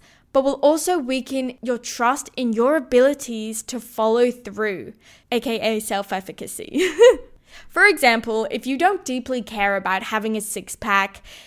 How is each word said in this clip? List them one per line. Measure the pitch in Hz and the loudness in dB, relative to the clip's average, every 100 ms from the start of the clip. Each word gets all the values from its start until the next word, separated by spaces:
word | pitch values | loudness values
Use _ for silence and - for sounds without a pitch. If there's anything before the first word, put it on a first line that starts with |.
| _ _ _ | _ _ _
but | 269 | 0
will | 269 277 | 2 2
also | 285 311 370 359 | 2 2 0 -2
weaken | 247 262 247 269 254 - | -2 -4 -4 -4 -6 -6
your | 240 233 | -6 -6
trust | - - 240 277 - - | -8 0 0 0 -6 -4
in | 240 | -2
your | 220 247 311 | 2 2 2
abilities | 247 247 269 285 - 220 220 220 | 2 4 4 2 -6 -10 -8 -10
to | - 247 | -10 -12
follow | - - 220 233 247 | -10 -2 0 2 2
through, | 247 202 202 214 180 101 - _ - _ | 0 -12 -6 -6 -6 -12 -18 _ -20 _
A | 247 | -4
K | 233 226 | -4 -2
A | 220 220 | -2 -4
self-efficacy. | 220 202 202 190 190 - - - - 302 370 311 | -4 -6 -4 -8 -8 -14 -14 -14 -6 -2 -2 8
<laughs> | 480 359 - - _ - - | 8 8 -2 -20 _ -20 -6
For | 339 403 | 4 4
example, | 302 254 226 226 220 214 | 6 4 2 0 -4 -4
if | - 247 | -6 -4
you | 269 | 0
don't | 359 381 - | 0 0 -4
deeply | 254 254 254 | -6 -4 -6
care | - 214 202 196 | -6 -4 -2 -2
about | 190 190 | -2 -4
having | - 220 220 220 | -2 -4 -2 -4
a | |
six-pack | 214 196 - - 220 196 196 - - - | -6 -10 -12 -10 0 0 0 -6 -20 -20